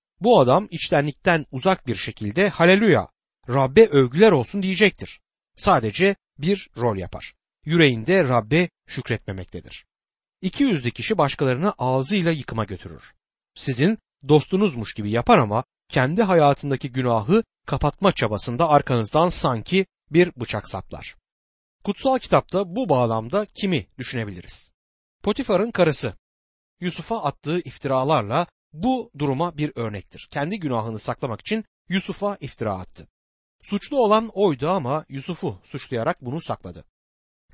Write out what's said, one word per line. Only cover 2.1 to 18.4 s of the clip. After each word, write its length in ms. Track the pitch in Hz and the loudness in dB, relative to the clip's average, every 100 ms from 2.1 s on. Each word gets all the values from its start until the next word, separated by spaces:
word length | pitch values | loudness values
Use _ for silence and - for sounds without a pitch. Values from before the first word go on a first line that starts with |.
| - 104 131 196 | -8 -6 0 0
"Haleluya, 600 | - 170 196 220 123 92 _ _ _ - | 4 6 6 6 4 0 _ _ _ -4
Rabbe 380 | 131 135 151 220 | 0 4 6 8
övgüler 460 | 143 127 143 220 | 6 4 6 6
olsun." 300 | 151 117 202 | 6 2 -4
diyecektir. 580 | 190 185 208 - - - _ _ _ - | -4 2 2 2 -10 -16 _ _ _ -4
Sadece 600 | 208 156 110 101 196 196 _ - | 2 2 2 0 0 0 _ -6
bir 300 | 156 196 - 117 | -2 -2 -4 -4
rol 200 | 120 98 | -2 -2
yapar. 380 | 87 - - _ _ _ | -6 -12 -16 _ _ _
Yüreğinde 600 | 147 165 147 117 110 190 | -2 4 4 2 0 2
Rabbe 440 | 139 120 107 160 175 - _ | 2 0 2 0 0 -6 _
şükretmemektedir. 1000 | - - 113 - 95 90 87 - - _ _ _ _ _ _ | -12 -6 -6 -6 -12 -12 -16 -16 -20 _ _ _ _ _ _
İki 220 | 185 - | -8 0
yüzlü 280 | 277 160 120 | 0 0 -2
kişi 280 | - - 202 | -6 -4 0
başkalarını 560 | 143 - 135 127 190 - | 0 0 -2 0 -2 -2
ağzıyla 540 | 127 131 135 208 170 | -2 0 0 0 0
yıkıma 320 | 160 120 113 | -2 -4 -6
götürür. 380 | 104 92 90 76 - _ _ _ _ | -6 -8 -12 -18 -20 _ _ _ _
Sizin 440 | - - 120 170 220 _ _ 135 | -8 -6 2 2 0 _ _ 4
dostunuzmuş 640 | 151 - 190 208 120 107 | 4 4 0 0 -2 -8
gibi 160 | - 104 | -6 -2
yapar 280 | 113 120 214 | 0 4 4
ama 260 | 110 110 - _ _ | 4 -2 -4 _ _
kendi 340 | 147 131 185 | 0 0 2
hayatındaki 720 | 202 175 143 139 143 131 139 | 2 6 4 4 -2 -6 -4
günahı 520 | 127 123 113 107 214 - _ - | -4 0 0 2 0 0 _ -8
kapatma 460 | 139 147 - 190 | -2 -2 0 -2
çabasında 560 | - 110 104 | 0 -2 -2